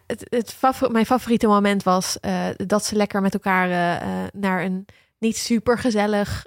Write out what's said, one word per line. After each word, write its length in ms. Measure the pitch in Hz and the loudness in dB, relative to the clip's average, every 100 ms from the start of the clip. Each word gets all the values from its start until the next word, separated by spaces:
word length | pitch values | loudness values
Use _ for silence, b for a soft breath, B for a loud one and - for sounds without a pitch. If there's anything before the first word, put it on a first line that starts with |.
| - | -8
het, 180 | 240 - | -10 -4
het 240 | 240 - | -4 -4
favor-, 380 | - 262 262 262 | -2 0 0 0
mijn 140 | 226 214 | 2 2
favoriete 420 | 254 - 233 220 | 0 2 2 4
moment 360 | 208 202 202 | 4 4 2
was, 360 | 190 185 185 - | 2 0 0 -4
eh, 260 | 202 185 180 - | -4 -4 -4 -4
dat 300 | 185 208 - | -2 0 0
ze 100 | 208 | 0
lekker 260 | 208 208 | 0 0
met 120 | 196 | 0
elkaar, 360 | 196 202 185 180 | 0 0 2 2
eh, 260 | 180 175 170 | 2 0 -2
eh, 340 | 190 185 190 | -4 -6 -6
naar 300 | 190 196 185 | -4 -2 -2
een 220 | 190 185 202 b b - | -2 -4 -8 b b -4
niet 180 | 220 220 | -4 -2
supergezellig, 1080 | - 233 247 233 254 208 208 208 202 - | 0 0 2 0 2 0 2 0 -2 -6